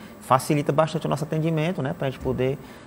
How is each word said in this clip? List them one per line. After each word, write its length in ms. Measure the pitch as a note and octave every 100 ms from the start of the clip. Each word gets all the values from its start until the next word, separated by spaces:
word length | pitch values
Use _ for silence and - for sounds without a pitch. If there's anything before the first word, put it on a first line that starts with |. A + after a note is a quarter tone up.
| - -
facilita 500 | - C3 - D3+ D3
bastante 360 | C#3 D#3+ D#3 D3+
o 20 |
nosso 160 | D3
atendimento, 580 | D3+ D#3 D#3+ D#3+ D#3+ F#3
né? 120 | C3+ -
Pra 120 | C#3
gente 100 | B2+
poder, 380 | C3 B2 C3 C#3+ - -